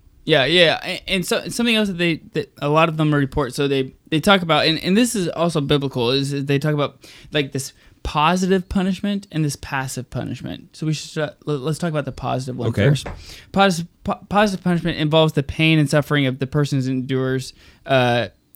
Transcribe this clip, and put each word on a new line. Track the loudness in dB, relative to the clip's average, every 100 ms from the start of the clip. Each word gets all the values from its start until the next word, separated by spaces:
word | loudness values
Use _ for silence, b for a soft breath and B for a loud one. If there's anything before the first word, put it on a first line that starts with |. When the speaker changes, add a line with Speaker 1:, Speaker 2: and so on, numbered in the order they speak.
| _ _
Speaker 1:
Yeah, | 0 2 4
yeah. | 6 4 2
And, | -6 -10 -4
and | -4 -2
so, | -4
and | -4
something | -2 0 2
else | 0
that | 0
they, | 0 -2 -4
that | -8 -8 -6
a | 0
lot | 2 2
of | 2
them | 2
report, | 2 0 -2 -4
so | -2 -2
they, | 0 -2 -8 _
they | 0
talk | 4 4
about, | 4 2 2
and, | 0
and | 2 2
this | 2 0
is | -4
also | 0 0 0
biblical, | 0 0 0 -2 0
is, | 0 -2
is | -4 0
they | 0
talk | 0
about, | 0 -2 -6 B B B
like, | -4 -2
this | -4 -8 -14 b b
positive | -6 0 2 2 2 0 0
punishment | 0 0 -2 -4 -6 -6
and | -2 -2
this | -4
passive | -6 -6 -6 -8 -8
punishment. | -8 -8 -8 -10 -14 -16 -8
So | -4
we |
should, | -4 -6 -6
uh, | -6 -8 -6
let, | -6
let's | -4 -4
talk | -4
about | -4 -6
the |
positive | -8 -4 -4 -6 -6
one | -4
Speaker 2:
Okay. | 2 2
Speaker 1:
first. | 2 -2 B B B B
Posi-, | 2 2 2 -6 _
po-, | -8 -8 -2
positive | 0 0 0
punishment | 0 0 -2 -2
involves | 2 4 4
the | 2
pain | -4 2 4 4
and | 4
suffering | 2 2 0 0
of | -2
the | -4
person | -2 0 0
endures, | -2 -4 -2 -2 -2 -2 -6 b b b 0
uh, | 2 4 2 -2 -8 _